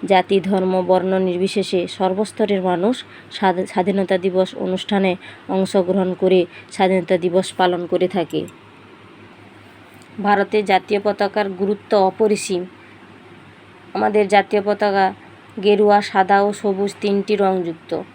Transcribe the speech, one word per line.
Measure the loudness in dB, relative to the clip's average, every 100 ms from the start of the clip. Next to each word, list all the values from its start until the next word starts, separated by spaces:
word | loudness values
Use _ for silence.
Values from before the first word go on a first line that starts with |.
| 4
জাতি, | 2 4 0
ধর্ম, | 2 0 2 0
বর্ণ | 2 2 2 0
নির্বিশেষে | 0 -2 -2 -2 -2 -2 -4
সর্বস্তরের | -2 -2 -2 -4 -2 -2 0
মানুষ | 0 0 0 -2 -8 -20 -18
স্বাধ-, | -2 -2 0 -2
স্বাধীনতা | -2 0 0 0 0
দিবস | 0 0 -2 -2
অনুষ্ঠানে | -4 -4 -2 0 0 -2 -6 -20 -6
অংশগ্রহণ | -2 0 0 0 0 0
করে | 0 2 2 2 -6 -20
স্বাধীনতা | -2 2 2 0 0
দিবস | 2 0 -2
পালন | 0 0 0 -2
করে | -2 -2
থাকে। | -2 -4 -4 -8 -14 -20 -20 -20 -20 -20 -20 -20 -20 -20 -20 -20 -20 -20 -20 -20 -6
ভারতের | 0 2 2 -2 2
জাতীয় | 0 0 -2
পতাকার | -2 -2 -2 -2 -4
গুরুত্ব | -4 -4 -4 0 2
অপরিসীম। | 2 2 0 0 -2 -6 -6 -14 -20 -20 -20 -20 -20 -20 -20 -20 -20 -20 -12
আমাদের | -4 0 0 2
জাতীয় | 2 2 -2
পতাকা | -2 -2 0 2 0 -2 -20 -20 -18 -4
গেরুয়া, | 2 4 6 4
সাদা | 2 0 2 4
ও | 2
সবুজ | 0 -4 -2 -4 -4
তিনটি | -2 -2 0 0
রংযুক্ত। | 2 0 -4 -8 -8 -8 -8